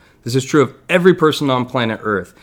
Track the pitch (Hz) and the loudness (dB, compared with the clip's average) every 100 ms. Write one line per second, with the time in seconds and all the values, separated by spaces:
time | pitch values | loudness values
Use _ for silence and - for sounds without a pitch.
0 | _ _ 120 131 127 151 123 - - 180 | _ _ -6 -6 0 0 0 -2 -2 2
1 | 180 170 156 135 143 127 120 131 113 107 | 4 4 2 0 -2 -2 -2 -4 -4 -4
2 | 107 101 87 _ | -4 -4 -6 _